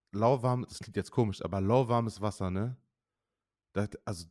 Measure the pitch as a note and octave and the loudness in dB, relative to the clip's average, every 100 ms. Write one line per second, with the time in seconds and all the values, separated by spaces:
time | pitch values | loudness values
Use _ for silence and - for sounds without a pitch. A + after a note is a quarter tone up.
0 | _ G2+ A2+ C3+ B2 B2 A#2 - - G2+ | _ 0 4 4 2 0 -4 -10 -6 -6
1 | F2+ - A2+ G2 E2+ G2 F#2+ B2 B2 A#2+ | -2 2 2 0 -4 0 4 4 4 2
2 | A#2 G2 G#2 - F#2+ F#2+ A2+ C3 _ _ | 0 -2 -4 -2 -2 -2 -4 -6 _ _
3 | _ _ _ _ _ _ _ F#2+ G#2 - | _ _ _ _ _ _ _ -4 -4 -6
4 | - F2+ E2 | -10 -10 -12